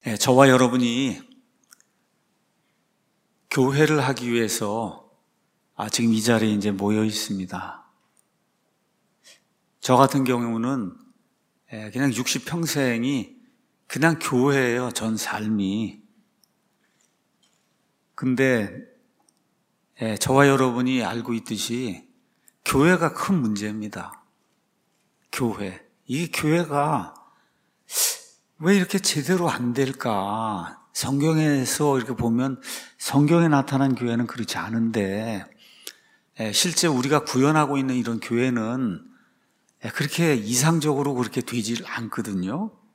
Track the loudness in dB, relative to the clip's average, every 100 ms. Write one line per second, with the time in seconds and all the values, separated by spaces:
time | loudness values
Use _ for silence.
0 | -6 -2 4 8 8 8 4 2 0 0
1 | -4 -6 -12 _ _ _ _ -20 _ _
2 | _ _ _ _ _ _ _ _ _ _
3 | _ _ _ _ _ 2 2 4 4 4
4 | 0 -2 0 0 0 -2 -4 -4 -6 -10
5 | -20 _ _ _ _ _ _ -10 -6 0
6 | 2 2 4 4 4 2 0 -2 0 0
7 | 0 -2 -6 -6 -6 -10 -12 -16 _ _
8 | _ _ _ _ _ _ _ _ _ _
9 | _ _ _ -20 _ _ _ _ 2 6
10 | 6 4 0 0 -2 -2 -2 -4 -6 -12
11 | -20 _ _ _ _ _ _ -16 -10 -2
12 | -2 0 -4 -4 -4 -4 -2 0 0 0
13 | -2 -2 -6 -14 _ _ _ _ _ 2
14 | 2 2 0 2 2 2 2 0 -4 -4
15 | -4 -4 -4 -4 -2 0 0 -2 -4 -8
16 | _ _ _ _ _ _ _ _ _ _
17 | _ _ _ _ _ _ _ _ _ _
18 | _ -6 -2 2 2 2 -2 -8 -18 _
19 | _ _ _ _ _ _ _ _ _ _
20 | -6 -4 2 6 6 6 2 0 0 0
21 | -2 -6 -6 -6 -4 -6 -6 -6 -6 -10
22 | _ _ _ _ _ _ 0 4 4 4
23 | 0 -2 -2 0 0 -2 -6 -8 -10 -10
24 | -14 -16 _ _ _ _ _ _ _ _
25 | _ _ _ -4 -4 -2 -8 -10 _ _
26 | -8 -6 -4 -2 0 0 0 -2 0 -2
27 | -4 -16 _ _ _ _ _ _ _ -2
28 | -2 -4 -14 _ _ _ 4 4 4 -2
29 | -2 -2 0 0 0 -2 -2 0 -2 -2
30 | -2 -2 -2 -4 -4 -4 -8 -14 _ -8
31 | -2 0 2 2 2 2 0 0 2 2
32 | -2 -2 0 0 0 -4 -10 -14 -16 _
33 | -2 2 4 6 6 4 2 0 2 0
34 | 0 -2 -2 -6 -8 -6 -4 -2 0 0
35 | -2 -4 -6 -8 -10 _ -20 _ -18 -18
36 | _ _ _ -8 -4 0 0 2 2 2
37 | 2 0 0 2 4 4 2 0 0 -2
38 | -2 -6 -2 0 0 0 -2 -2 -4 -4
39 | -12 _ _ _ _ _ _ _ -12 -6
40 | -4 0 2 2 0 2 2 2 2 0
41 | 0 -2 -2 -4 -4 -4 -4 -6 -8 -10
42 | -8 -6 -4 -4 -4 -4 -8 -10 _